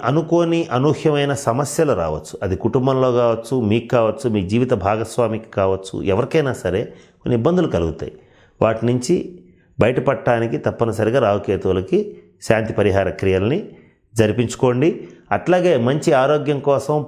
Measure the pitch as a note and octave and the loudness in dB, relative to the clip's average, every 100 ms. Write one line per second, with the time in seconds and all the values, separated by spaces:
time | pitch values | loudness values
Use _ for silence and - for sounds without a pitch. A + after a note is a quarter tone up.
0 | A#2 D3+ D#3+ E3+ E3+ E3+ E3 B2 D3 C#3 | 0 0 2 0 2 0 -2 0 0 2
1 | D#3+ D3 C#3+ C#3 - A#2+ C#3+ - D3+ G2 | 0 0 0 -2 -2 -2 -2 0 0 0
2 | D#2+ D#2 - - G2 F#2 G#2+ B2+ C3 C3 | -2 -4 -8 -8 -4 -2 0 0 2 2
3 | C3 A#2+ A#2+ A2+ - C3 G#2+ A2+ A#2 B2 | 2 4 2 0 -2 -2 0 0 0 0
4 | A2 - B2 G#2+ F2+ A2+ B2 A2+ G2 A2 | 2 0 -2 -2 0 0 0 0 0 0
5 | A2+ - A2+ A2 - G#2 F#2+ F#2+ - G#2 | -2 -2 -2 -2 -6 0 0 0 -6 -6
6 | G2 G2 C3 D#3+ C#3 B2 F#2 F#2 - - | -2 0 0 0 0 -2 -2 -2 -4 -12
7 | - _ - A#2 B2+ F3+ D#3+ F2 E2 D2 | -20 _ -2 0 2 0 0 0 -2 -4
8 | - - _ _ _ - A2 A2 A#2 B2 | -12 -14 _ _ _ -2 0 0 0 -2
9 | B2 F3+ - - - _ _ - A2 B2+ | 0 -2 -2 -14 -20 _ _ 0 2 2
10 | C3+ B2+ C3 A#2 A#2 D3 A2 - A2+ G2+ | 0 0 0 0 0 -2 -4 -2 -2 0
11 | G#2+ C3 A2 G2+ - F#2+ F#2+ F#2 F#2 F#3+ | 0 2 2 0 0 -2 0 -2 0 -2
12 | G#3 - - _ - A2 G#2 - G2+ G2 | -2 -12 -20 _ 0 0 0 0 2 2
13 | F2+ - G2 F#2 G#2 E3+ - - - _ | 0 0 0 2 2 -2 -6 -18 -20 _
14 | _ A2 G#2+ G#2+ A2+ - B2+ B2 D#3+ A2+ | _ 0 2 2 -2 0 0 2 0 -2
15 | - - - G#2 - F3+ F3+ C#3 A#2+ D3 | -10 -14 -4 -4 2 2 4 2 2 0
16 | - C3+ C3+ D3+ C#3 C#3 C#3+ C3+ - D3+ | 2 2 4 2 0 -2 0 0 0 -2